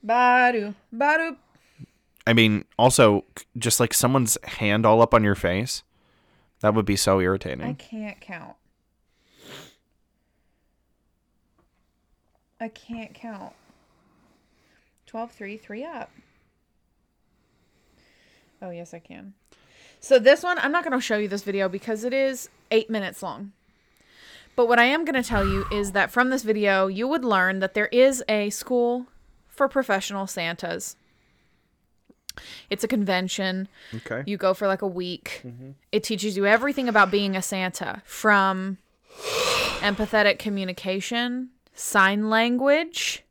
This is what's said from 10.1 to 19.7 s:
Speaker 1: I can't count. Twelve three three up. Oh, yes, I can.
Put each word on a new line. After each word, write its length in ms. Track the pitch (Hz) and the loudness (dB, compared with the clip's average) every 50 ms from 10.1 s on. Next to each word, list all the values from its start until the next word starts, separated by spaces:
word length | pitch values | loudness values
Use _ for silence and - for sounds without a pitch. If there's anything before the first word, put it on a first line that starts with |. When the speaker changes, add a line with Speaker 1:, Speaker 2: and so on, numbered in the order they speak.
| _ _ _ _ _ _ _ _ _ _ _ _ _ _ _ _ _ _ _ _ _ _ _ _ _ _ _ _ _ _ _ _ _ _ _ _ _ _ _ _ _ _ _ _ _ _ _ _ _ _ | _ _ _ _ _ _ _ _ _ _ _ _ _ _ _ _ _ _ _ _ _ _ _ _ _ _ _ _ _ _ _ _ _ _ _ _ _ _ _ _ _ _ _ _ _ _ _ _ _ _
Speaker 1:
I 100 | 226 220 | -12 -12
can't 440 | 220 - - - 233 226 220 - - | _ -16 -18 -16 -14 -14 -14 -16 -20
count. 400 | - - 233 214 196 196 - _ _ _ _ _ _ _ _ _ _ _ _ _ _ _ _ _ _ _ _ _ _ _ _ _ _ _ _ _ _ _ | -18 -18 -16 -16 -16 -18 -20 _ _ _ _ _ _ _ _ _ _ _ _ _ _ _ _ _ _ _ _ _ _ _ _ _ _ _ _ _ _ _
Twelve 260 | _ - 226 233 233 | _ -12 -12 -12 -12
three 260 | _ _ 208 196 208 220 | _ _ -14 -14 -14 -16
three 260 | _ _ 202 220 262 | _ _ -14 -14 -12
up. 260 | 330 339 247 - - _ - _ _ _ _ _ _ _ _ _ _ _ _ _ _ _ _ _ _ _ _ _ _ _ _ _ _ _ _ _ _ _ _ _ _ _ _ _ _ _ _ _ _ _ _ _ _ _ _ | -12 -12 -14 -14 -16 _ -20 _ _ _ _ _ _ _ _ _ _ _ _ _ _ _ _ _ _ _ _ _ _ _ _ _ _ _ _ _ _ _ _ _ _ _ _ _ _ _ _ _ _ _ _ _ _ _ _
Oh, 120 | - 185 | -16 -14
yes, 200 | 175 170 175 170 - | -14 -14 -16 -16 -18
I 20 | 170 | -20
can. 360 | 165 _ 175 - 190 196 196 _ _ _ _ _ _ _ | _ _ -20 -20 -20 -20 -20 _ _ _ _ _ _ _